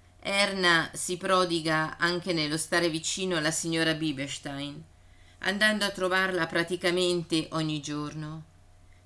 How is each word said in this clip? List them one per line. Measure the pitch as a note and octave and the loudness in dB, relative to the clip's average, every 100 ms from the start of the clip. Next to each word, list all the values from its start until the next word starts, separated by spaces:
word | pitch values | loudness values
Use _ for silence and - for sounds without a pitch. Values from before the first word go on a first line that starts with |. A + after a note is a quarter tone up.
| - - | -20 -12
Erna | - G3+ G3+ G3 F3 E3 D3+ | -2 2 2 4 4 4 2
si | - - F3 | -4 -4 -2
prodiga | F#3+ F#3 F3 E3 D#3 D#3 D#3 - | 2 4 4 0 0 0 0 0
anche | E3+ F3 F#3 | 0 0 0
nello | E3 D3+ D#3 | 0 0 -2
stare | - F3 E3+ | 0 2 2
vicino | D#3+ - - F#3 E3 | 0 -4 -2 0 0
alla | D3+ | 0
signora | D#3+ E3 E3 D#3+ | 0 0 0 2
Bieberstein, | D#3 D#3 C3+ C#3 - D3 C#3 C#3+ D3 D#3+ - - - - - | 0 -2 -2 -6 -8 -8 -8 -8 -10 -16 -20 -20 -20 -20 -8
andando | F#3 G3+ G#3+ G#3 | -4 2 2 2
a | G3+ | 0
trovarla | F#3+ F#3 F#3 F#3+ F3+ E3 | 0 0 2 2 0 0
praticamente | E3+ E3+ F3+ F3+ F3+ F3+ F3 E3 D#3+ D#3 | 0 0 0 0 2 2 2 0 -2 0
ogni | D#3+ D#3 D3+ | -2 -2 -2
giorno. | D3 D3 D3 D3+ D3+ D#3+ D#3 - - - - - | -4 -6 -6 -8 -10 -10 -14 -20 -20 -20 -20 -20